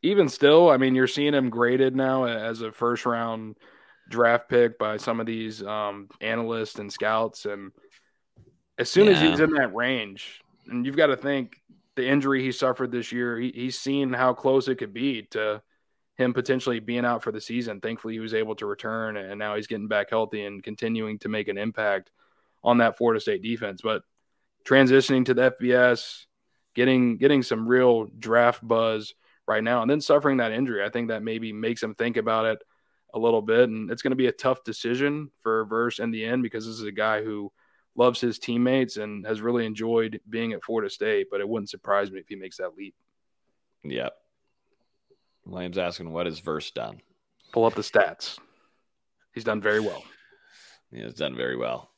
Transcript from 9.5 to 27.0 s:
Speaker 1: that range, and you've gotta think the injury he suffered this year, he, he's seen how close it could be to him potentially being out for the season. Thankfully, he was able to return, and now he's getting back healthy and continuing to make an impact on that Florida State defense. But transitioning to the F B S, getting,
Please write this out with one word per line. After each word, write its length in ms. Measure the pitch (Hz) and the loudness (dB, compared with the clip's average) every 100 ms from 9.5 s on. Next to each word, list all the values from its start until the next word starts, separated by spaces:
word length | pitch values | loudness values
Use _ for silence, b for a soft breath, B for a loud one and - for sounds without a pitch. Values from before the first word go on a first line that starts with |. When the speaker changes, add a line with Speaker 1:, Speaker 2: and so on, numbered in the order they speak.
| 156 | 4
Speaker 1:
that 200 | 127 98 | 0 0
range, 640 | 120 131 107 98 - - _ _ - | -2 -4 -6 -12 -18 -20 _ _ -10
and 180 | 123 127 | -6 -4
you've 100 | 139 | 2
gotta 220 | 151 127 | 2 2
think 440 | 139 139 123 - _ _ _ - | -2 -4 -4 -12 _ _ _ -6
the 120 | 127 | 0
injury 340 | 143 139 135 | 2 2 0
he 120 | 131 | -2
suffered 400 | 123 131 123 127 | -2 -2 0 -2
this 180 | 120 113 | -4 -6
year, 260 | 123 123 117 | -4 -4 -4
he, 140 | 123 | -6
he's 240 | 120 127 123 | -6 -8 -6
seen 360 | - 139 135 | -4 -2 -2
how 200 | 123 127 | 2 2
close 360 | 123 139 135 131 | 2 2 2 2
it 60 | 127 | -4
could 160 | 110 | -6
be 300 | 104 135 120 107 | -4 -4 -4 -6
to 300 | 110 107 107 _ _ _ _ _ _ | -4 -4 -4 _ _ _ _ _ _
him 180 | 127 | -2
potentially 460 | 123 127 131 127 117 | 0 0 -2 -2 -6
being 240 | 107 120 | -4 -4
out 180 | 120 120 | -2 -2
for 120 | 120 | -4
the 80 | 107 | -8
season. 400 | - 120 117 104 | -6 -6 -6 -8
Thankfully, 320 | 110 113 110 | -8 -8 -10
he 80 | 113 | -10
was 120 | 110 | -6
able 220 | 110 110 104 | -4 -4 -6
to 100 | 104 | -8
return, 520 | 101 107 113 110 104 | -8 -6 -6 -6 -8
and 200 | 95 101 | -10 -8
now 200 | 104 104 | -6 -6
he's 100 | 107 | -6
getting 220 | 110 104 | -8 -2
back 220 | 107 101 | -2 0
healthy 340 | 110 110 107 101 | 0 0 -4 -8
and 180 | 101 | -10
continuing 560 | 92 107 117 113 110 107 | -12 -8 -4 -4 -4 -8
to 80 | 107 | -6
make 220 | 107 104 | -6 -4
an 80 | 98 | -4
impact 520 | 107 107 107 98 - _ _ _ _ _ | -4 -2 -2 -2 -4 _ _ _ _ _
on 140 | - 120 | 2 4
that 200 | 117 - | 4 2
Florida 220 | 120 113 | 0 0
State 220 | 110 101 | -2 -4
defense. 400 | 107 117 110 95 | -4 -6 -6 -6
But 220 | 113 107 - _ _ _ _ _ - | -4 -4 -6 _ _ _ _ _ 4
transitioning 600 | 135 135 135 131 135 127 | 8 10 8 6 2 2
to 80 | |
the 100 | 123 | 4
F 140 | 127 127 | 4 2
B 140 | 123 | 2
S, 520 | 123 123 120 - - - _ _ _ _ | 4 6 4 -4 -16 -20 _ _ _ _
getting, 440 | - 127 131 | 0 2 4